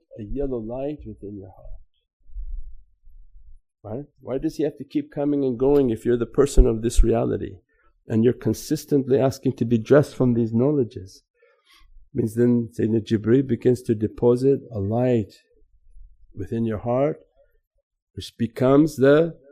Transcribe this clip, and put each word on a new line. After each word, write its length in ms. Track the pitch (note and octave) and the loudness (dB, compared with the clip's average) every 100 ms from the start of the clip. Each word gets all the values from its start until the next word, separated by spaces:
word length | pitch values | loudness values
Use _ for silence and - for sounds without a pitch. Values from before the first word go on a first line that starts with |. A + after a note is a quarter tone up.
| _ - | _ -16
a 20 | |
yellow 360 | G#2 B2+ C#3 B2 | -10 -6 -6 -6
light 400 | G#2+ B2+ C#3+ C#3+ | -8 -10 -10 -10
within 320 | A2+ G#2 G2+ G#2 | -16 -16 -16 -16
your 140 | F#2+ | -18
heart. 320 | - - - - _ _ _ - - - - - - - _ - - - - - - _ _ | -18 -16 -16 -18 _ _ _ -16 -12 -8 -8 -10 -14 -20 _ -20 -20 -20 -20 -20 -20 _ _
Right? 220 | G#2 A#2 D3 _ | -14 -12 -14 _
Why 180 | - C3+ | -8 -6
does 160 | D#3 D3+ | -6 -4
he 40 | |
have 160 | D3+ - | -4 -6
to 60 | |
keep 260 | C#3 D3+ C#3+ | -8 -8 -6
coming 340 | D3 C#3+ C#3+ | -4 -2 0
and 140 | C3+ A#2 | -2 0
going 320 | C3 C#3+ B2+ | 2 4 2
if 140 | A2 | 0
you're 120 | A#2+ A#2+ | 0 -2
the 100 | A2+ | 0
person 380 | - C#3+ - | 0 4 6
of 180 | B2 A2+ | 6 4
this 200 | A2+ - | 2 4
reality 520 | A2+ A2+ A#2+ G2+ - G2 _ _ _ _ - | 4 2 0 -4 -6 -14 _ _ _ _ -4
and 160 | A2 | 2
you're 120 | A#2 | 2
consistently 840 | A#2 A2+ A2 - D3+ - C#3+ B2+ C3+ | 2 -2 -4 -4 -6 -2 -2 0 0
asking 360 | C3+ - C3+ - | 0 -2 -4 -4
to 80 | |
be 140 | A#2 A#2 | 0 0
dressed 360 | A2 C3 B2+ | 4 4 4
from 200 | - B2+ | 0 0
these 180 | A#2 A2+ | 2 0
knowledges? 720 | A2+ C3+ D3 A#2 - F#2+ - _ _ _ _ _ _ - - - | 0 2 0 -2 -6 -18 -20 _ _ _ _ _ _ -20 -20 -10
Means 220 | C3+ A2+ | -4 -2
then 360 | A2+ B2 A#2+ A2+ - | 2 2 2 0 -4
Sayyidina 300 | A2 A2 G2+ | -2 0 0
Jibreel 400 | A2 G#2+ B2+ C3 | 0 2 2 2
begins 360 | A#2 B2 B2 | 0 0 0
to 120 | - | -2
deposit 680 | G#2+ G#2+ - A#2+ B2 C3+ C3+ - | -2 -4 0 2 4 2 0 -4
a 60 | A2 | -6
light 520 | G2 A2+ B2+ A#2 F#2+ - _ _ _ _ _ - - _ - | -4 0 0 0 -2 -10 _ _ _ _ _ -20 -20 _ -18
within 300 | - F#2+ A#2 | -14 -8 -4
your 140 | A2+ G#2 | -4 -4
heart, 420 | A#2+ B2+ D3 D#3+ _ _ _ _ _ _ _ _ _ | -4 -2 -2 -4 _ _ _ _ _ _ _ _ _
which 220 | - - - | -16 -14 -8
becomes 600 | A#2 - B2+ C#3+ D#3+ A#2+ | -8 -2 2 4 2 2
the, 400 | C3+ D3+ E3 - _ | 4 4 2 -6 _